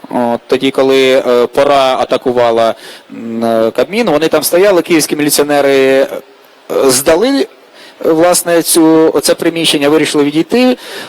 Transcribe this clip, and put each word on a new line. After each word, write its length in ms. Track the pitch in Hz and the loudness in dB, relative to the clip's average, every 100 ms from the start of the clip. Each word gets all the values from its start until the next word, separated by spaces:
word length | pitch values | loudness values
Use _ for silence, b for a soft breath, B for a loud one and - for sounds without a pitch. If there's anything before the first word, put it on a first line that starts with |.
| - | -8
От, 300 | 123 120 117 - | -4 -2 -4 -4
тоді, 240 | 127 135 | -2 -2
коли, 520 | 135 135 135 131 131 123 | 0 0 2 2 2 2
е, 200 | 123 120 | 0 0
пора 500 | - 139 139 131 131 | 0 2 2 0 -2
атакувала, 760 | 120 123 131 123 120 113 113 - B B - | -2 -2 -2 0 0 2 0 -2 B B -20
м, 340 | - 117 113 | -14 -10 -6
е, 260 | 117 113 113 | -2 0 0
Кабмін, 400 | - 131 208 226 | -2 -2 -2 0
вони 180 | 151 156 | 0 0
там 140 | 156 | -2
стояли, 400 | 143 175 202 180 | 0 2 2 2
київські 340 | 156 165 - 151 | 2 0 0 -2
міліціонери, 560 | 147 - 147 143 139 | -2 0 0 0 2
е, 360 | 139 135 135 135 - - - - _ - - 135 | 2 2 2 0 -4 -16 -20 -20 _ -6 0 0
здали, 540 | 131 - 165 247 277 | 0 0 2 2 0
е, 60 | - - - B B - - | -4 -8 -20 B B -6 -2
власне, 500 | 160 175 175 175 170 | 2 2 0 0 -2
цю, 480 | 151 175 160 160 160 | 0 2 4 4 2
оце 200 | 151 - | 0 -2
приміщення, 540 | 170 170 165 160 151 143 | -2 -2 -2 -4 -2 0
вирішили 360 | 156 147 151 | 0 0 -2
відійти, 520 | 143 151 - 233 254 247 B B | -2 -2 -2 0 0 -2 B B